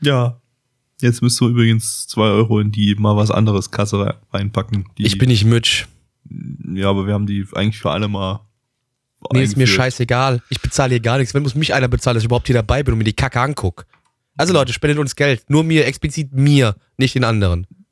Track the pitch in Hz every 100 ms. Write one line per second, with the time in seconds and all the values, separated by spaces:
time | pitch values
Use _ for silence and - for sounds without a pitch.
0 | 143 135 120 120 _ _ _ _ _ -
1 | 123 120 123 - 123 120 113 113 - -
2 | - - 107 101 110 107 107 104 104 101
3 | 107 104 107 98 107 101 92 - 104 101
4 | 101 - _ 98 101 110 107 104 95 -
5 | 107 98 127 117 107 117 113 - - _
6 | _ _ - - - - - 92 98 98
7 | 98 104 101 101 95 - 104 107 - 80
8 | 104 101 95 98 _ _ _ _ _ _
9 | _ _ - 123 127 104 123 95 127 -
10 | 120 123 135 120 - 123 120 - 131 123
11 | 113 131 131 139 143 127 156 143 127 123
12 | - 117 113 120 - 123 107 123 135 113
13 | 110 - 135 120 131 147 95 - - _
14 | _ _ _ - 160 175 127 117 151 147
15 | 143 - 143 127 - 147 160 160 131 -
16 | 151 151 143 135 143 143 120 98 _ -
17 | 131 135 117 110 95 85 90 - _